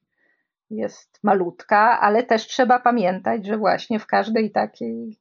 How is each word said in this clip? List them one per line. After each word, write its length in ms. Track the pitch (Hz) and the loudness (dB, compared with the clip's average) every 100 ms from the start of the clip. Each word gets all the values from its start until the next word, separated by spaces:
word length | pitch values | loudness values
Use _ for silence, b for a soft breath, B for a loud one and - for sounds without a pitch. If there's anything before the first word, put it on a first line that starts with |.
| _ _ _ _ _ _ _ | _ _ _ _ _ _ _
jest 500 | 214 202 - _ _ | -10 -8 -10 _ _
malutka, 760 | 208 196 175 - - 208 226 - | 0 0 0 -6 0 2 4 2
ale 240 | 202 214 | 2 0
też 240 | 240 226 - | 2 -2 -2
trzeba 320 | - 247 247 | -2 2 4
pamiętać, 680 | 247 240 180 185 202 226 190 | 2 2 0 -2 -4 -4 -4
że 120 | 214 | -2
właśnie 420 | 196 180 - 214 | 0 0 -2 -6
w 60 | - | -2
każdej 440 | 202 202 226 214 | -2 0 -2 -2
takiej 640 | 208 214 - 233 226 233 214 | -2 -4 -6 -10 -10 -12 -16